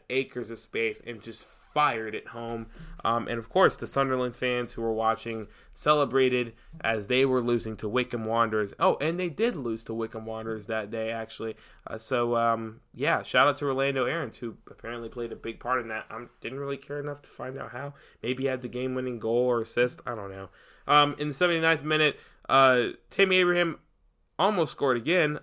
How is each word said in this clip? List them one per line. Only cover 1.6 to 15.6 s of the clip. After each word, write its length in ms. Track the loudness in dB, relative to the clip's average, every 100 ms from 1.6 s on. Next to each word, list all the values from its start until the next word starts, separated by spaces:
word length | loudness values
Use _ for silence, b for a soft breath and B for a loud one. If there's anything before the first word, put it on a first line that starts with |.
| -4 0 0 0 -4
it 140 | -8 -10
home. 380 | -10 -6 -6 -8 B B B
Um, 240 | 0 0 0
and, 100 | -6
of 100 | 0
course, 280 | 4 4 4
the 100 | -2
Sunderland 480 | 0 0 0 -2
fans 380 | -2 -2 0 -4
who 100 | -4
were 100 | -2
watching 540 | 2 0 0 -4 -8 -10 B B
celebrated 840 | -4 2 4 4 4 4 4 -2 -8 B B
as 260 | -2 -2 2
they 180 | 4
were 160 | 4 4
losing 360 | 2 0 0 -6
to 120 | -2
Wycombe 360 | 0 0 -4
Wanderers. 500 | 0 2 4 2 0 2
Oh, 160 | 2 2
and 200 | -2 -2
they 80 | -4
did 260 | 0 -2
lose 300 | 0 -4 -4
to 100 | -6
Wycombe 320 | -6 -4 -6 -8
Wanderers 400 | -8 -6 -8 -4
that 240 | -4 -4
day, 200 | -4 -4
actually. 440 | -4 -8 -6 -8 -8 B B -10
Uh, 120 | -8
so, 360 | -2 0 2
um, 460 | 2 2 0 -4 -12 _
yeah, 300 | -4 0 0
shout 240 | 2 4 4
out 100 | 4
to 80 | -2
Orlando 400 | 0 0 0 0
Aarons, 320 | -2 -6 -6
who 180 | -10 -10 -18
apparently 400 | -14 -10 -10 -10
played 220 | -8 -8
a 60 | -6
big 240 | -10 -8